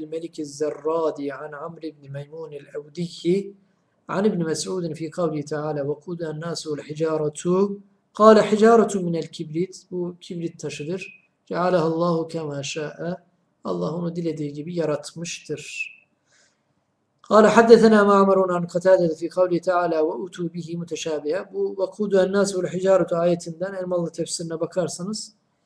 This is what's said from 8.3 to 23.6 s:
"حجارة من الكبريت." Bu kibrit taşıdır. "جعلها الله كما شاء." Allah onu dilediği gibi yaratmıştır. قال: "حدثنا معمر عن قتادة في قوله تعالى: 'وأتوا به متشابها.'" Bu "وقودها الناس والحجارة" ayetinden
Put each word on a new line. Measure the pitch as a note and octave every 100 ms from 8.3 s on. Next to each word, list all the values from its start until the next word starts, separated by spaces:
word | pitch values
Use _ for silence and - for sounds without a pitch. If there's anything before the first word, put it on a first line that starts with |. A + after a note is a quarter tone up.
| G#3+ G#3
"حجارة | G#3+ A3 A#3 G3+ G3+ F3
من | E3
الكبريت." | D3 - D3+ D#3 F#3+ - -
Bu | F3+ F3 F3
kibrit | - F3 E3 -
taşıdır. | D3 - D3 F#3 - - _ _ _
"جعلها | E3+ F3+ F3+ D#3+
الله | E3 F3 E3 D#3+
كما | E3 D3+ C#3+
شاء." | C#3 D#3+ D3+ - E3 F3+ _ _ _ _
Allah | - F3 E3+ E3+
onu | E3+ E3+
dilediği | E3 D3+ D3
gibi | D3 D#3 F3
yaratmıştır. | D3+ C#3+ - D#3+ E3+ - - C#3+ - - - - _ _ _ _ _ _ _ _ _ _ _ _
قال: | _ G#3 G#3+
"حدثنا | A#3 A3+ A3+ A3 G#3+
معمر | G3+ G3 G3 F#3+ F#3
عن | F3 F3
قتادة | F3 F#3 F#3 E3+ D#3
في | E3
قوله | F#3 F3+ E3+
تعالى: | F#3 F3 F3 D#3+
'وأتوا | D#3 A3 F#3 F3+ E3+ F3
به | D#3 E3+
متشابها.'" | E3 D#3 E3 D3+ D3 F#3 G3+
Bu | G3 G3 G3
"وقودها | F#3 - G#3 F#3+ F#3
الناس | G3+ G3 F#3
والحجارة" | E3+ F3 F#3 F#3+ E3+ E3+
ayetinden | F3 E3+ F3 D#3+